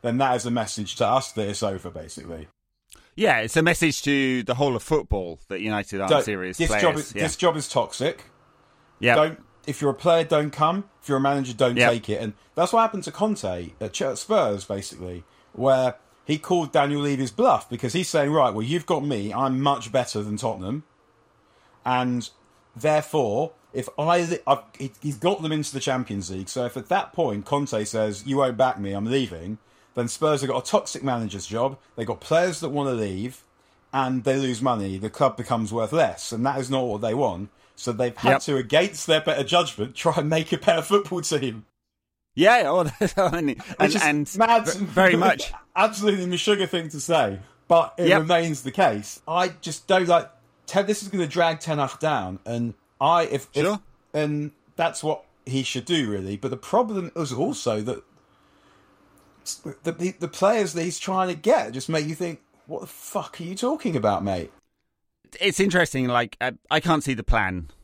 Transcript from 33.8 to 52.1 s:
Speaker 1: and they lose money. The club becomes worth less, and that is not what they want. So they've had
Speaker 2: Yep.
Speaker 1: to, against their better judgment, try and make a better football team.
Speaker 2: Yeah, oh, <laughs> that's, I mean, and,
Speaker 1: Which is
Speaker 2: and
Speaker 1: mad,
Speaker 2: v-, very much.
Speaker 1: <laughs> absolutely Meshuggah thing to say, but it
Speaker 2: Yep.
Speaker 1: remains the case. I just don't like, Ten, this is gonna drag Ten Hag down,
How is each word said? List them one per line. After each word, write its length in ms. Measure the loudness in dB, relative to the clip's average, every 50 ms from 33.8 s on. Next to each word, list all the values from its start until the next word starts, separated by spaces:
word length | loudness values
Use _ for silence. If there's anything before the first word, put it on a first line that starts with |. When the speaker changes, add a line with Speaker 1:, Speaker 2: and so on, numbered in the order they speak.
| _ _ -2
Speaker 1:
and 300 | -2 0 0 -2 0 0
they 140 | 0 0
lose 240 | 2 0 -2 -2 0
money. 360 | 0 0 0 0 -2 -4 -4
The 120 | -4 -6 -8
club 280 | 0 2 2 2 2
becomes 340 | -2 -4 -2 -2 -2 -2 -2
worth 220 | -2 -4 -2 0 2
less, 380 | 2 2 2 0 -6 -10 -8
and 140 | -4 -2 -2
that 140 | -2 -2 -2
is 100 | -4 -2
not 160 | -2 -2 -2
what 160 | -2 -4 -4
they 120 | -2 -2 0
want. 360 | 0 0 -2 -2 -6 -10 -12 _ _ _ _ _
So 140 | -8 -6 -6
they've 240 | -2 0 -2 -2 -2
had 140 | 2 4 4
Speaker 2:
Yep. 100 | 4 4 2
Speaker 1:
to, 120 | 0 -2
against 480 | -2 0 2 2 2 2 2 -4 -8 0
their 140 | 2 2 2
better 220 | 2 0 -2 -2 -2
judgment, 520 | 2 4 2 2 2 -4 -6 -6 -6 -6
try 180 | 0 0 2 2
and 120 | 2 0 2
make 220 | 0 0 0 0 -4
a 40 |
better 240 | 2 4 4 4 4
football 400 | 2 2 2 2 2 0 -6 -6
team. 440 | -2 -2 -2 -2 -2 -4 -6 -8 -16 _ _ _ _ _ _ _ _ _ _ _ _ _ _
Speaker 2:
Yeah, 300 | 6 6 8 8 6 4
oh, 160 | 4 2 2 2
<laughs> 160 | 0 0 -2
that's, 180 | -2 0 2
I 240 | 2 2 2 2 0
mean, 200 | -2 -2 -2 -4 -10 -14 0 2
and, 0 |
Speaker 1:
Which 160 | 2 2 4
is 60 | 4
Speaker 2:
and 360 | 2 2 2 2 -2 -2 2
Speaker 1:
mad, 300 | 2 4 6 6 4 4
Speaker 2:
v-, 180 | 0 -2 -4 -4
very 300 | 0 4 6 6 6 6
much. 340 | 6 6 4 4 2 -2 -8 -10 -12 _
Speaker 1:
<laughs> 120 | _ _
absolutely 500 | 2 2 2 2 2 2 2 2 2 -2
Meshuggah 440 | -2 -2 0 2 2 2 2 2 -2
thing 180 | -2 -4 -4 -4
to 100 | -8 -8
say, 380 | 0 2 4 4 4 2 -2 -6 -12 -18 _ _ _
but 260 | _ 6 6 6 2 -2
it 100 | 2 4
Speaker 2:
Yep. 140 | 6 6 6
Speaker 1:
remains 420 | 6 4 2 2 2 0 -4 -4 -6
the 80 | -6
case. 500 | 2 4 4 4 2 0 -6 -10 -16 -14 _
I 220 | -4 0 0 0 0 -4 -8
just 260 | -10 -10 -10 -8 _
don't 200 | 2 2 4 6
like, 220 | 6 4 4 4 0 _ _ _ _ _ _ _
Ten, 180 | -2 0 0 2
this 160 | 2 -2 -4 -4
is 60 | -6
gonna 180 | -2 -2 -2
drag 320 | 0 2 2 2 2 0 -2
Ten 180 | -4 -4 -2
Hag 220 | -2 -2 -2 -4 -2
down, 400 | -2 0